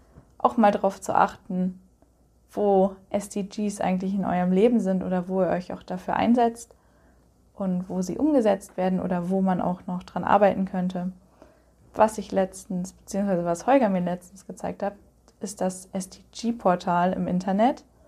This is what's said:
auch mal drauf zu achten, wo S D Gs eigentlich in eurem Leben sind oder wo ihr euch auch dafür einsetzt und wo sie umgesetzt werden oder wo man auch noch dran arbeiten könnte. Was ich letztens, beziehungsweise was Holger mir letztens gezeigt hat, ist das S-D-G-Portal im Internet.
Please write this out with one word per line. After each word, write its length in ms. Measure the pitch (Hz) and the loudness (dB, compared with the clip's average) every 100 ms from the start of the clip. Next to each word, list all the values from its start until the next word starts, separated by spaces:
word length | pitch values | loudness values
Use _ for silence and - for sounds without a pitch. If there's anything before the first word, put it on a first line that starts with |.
| _ - - - | _ -20 -20 -2
auch 180 | 247 240 | 0 4
mal 160 | 208 | 4
drauf 280 | 208 196 196 | 4 0 -4
zu 160 | - - | -2 2
achten, 640 | 196 - - 185 185 185 - _ _ _ _ _ _ | 2 -2 -8 -4 -4 -6 -18 _ _ _ _ _ _
wo 460 | - 208 196 190 196 - | -2 2 4 4 0 -6
S 220 | 208 202 | -6 -4
D 140 | 208 | -6
Gs 360 | 196 - 208 202 | -6 -4 -4 -2
eigentlich 340 | 180 185 190 | -2 -2 -2
in 120 | 196 180 | -2 -2
eurem 260 | 180 180 | 0 2
Leben 260 | 185 233 240 | 6 6 4
sind 240 | 190 190 | 2 0
oder 240 | 185 185 175 | 0 -2 -2
wo 140 | 190 | 0
ihr 80 | 180 | 0
euch 240 | 175 185 | 0 -4
auch 100 | 185 | -12
dafür 320 | - 180 185 | -10 -10 -4
einsetzt 600 | - 196 240 233 233 - _ _ _ _ _ _ _ _ | 0 2 4 2 0 -14 _ _ _ _ _ _ _ _
und 340 | - 190 180 185 | -8 -4 -4 -4
wo 120 | 180 | -6
sie 160 | 185 170 | -4 -2
umgesetzt 580 | 302 294 214 196 - - | 2 4 4 0 -4 -4
werden 220 | 185 185 | -2 0
oder 300 | 180 180 175 | -2 -2 0
wo 120 | 190 | 0
man 200 | 190 180 | 2 0
auch 260 | - 180 - | -2 -4 -6
noch 160 | 180 | -10
dran 220 | - 185 | -8 -4
arbeiten 400 | 175 202 202 185 | 2 4 4 2
könnte. 480 | 190 185 180 185 180 - _ _ - _ _ _ _ | -2 -4 -4 -4 -8 -10 _ _ -20 _ _ _ _
Was 220 | - 220 220 | 2 2 0
ich 160 | 190 | -4
letztens, 640 | 190 190 - - 180 185 | -2 -2 -4 -10 -8 -8
beziehungsweise 500 | - - 196 202 180 | -12 -8 -4 -2 0
was 220 | 175 170 - | -2 -2 2
Holger 240 | 277 220 | 4 4
mir 100 | 185 | 0
letztens 460 | 175 180 - - - | -2 -6 -10 -20 -20
gezeigt 360 | 190 180 180 | -12 -10 -6
hat, 120 | 202 202 _ _ _ - | -8 -8 _ _ _ -14
ist 200 | 196 - | -12 -6
das 300 | 185 185 - | -6 -6 -10
S-D-G-Portal 1200 | 190 185 - _ - 226 233 196 180 185 175 180 | -10 -10 -14 _ -8 -6 -2 0 0 0 0 0
im 160 | 185 175 | 0 -2
Internet. 560 | 180 185 196 240 - - _ | -2 0 2 2 0 -10 _